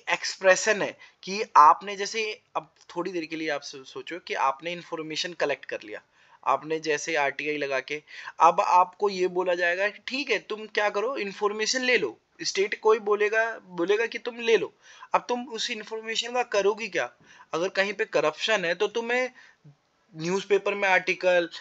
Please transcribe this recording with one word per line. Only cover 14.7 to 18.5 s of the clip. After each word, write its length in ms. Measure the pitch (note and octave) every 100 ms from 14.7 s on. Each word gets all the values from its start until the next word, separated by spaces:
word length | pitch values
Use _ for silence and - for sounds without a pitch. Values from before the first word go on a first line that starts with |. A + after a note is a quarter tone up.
| - - - -
अब 100 | F#3 -
तुम 200 | B3 A#3+
उस 200 | A3 A#3
information 640 | A3+ G#3 A3 A3 G#3+ A#3
का 80 | B3 A#3+
करोगी 380 | G#3 G3 G#3+ A3
क्या? 220 | E3+ B2 - - - -
अगर 140 | D#3 F#3
कहीं 220 | G3 G3
पे 120 | G3+ A3
corruption 580 | D#3+ D3 - -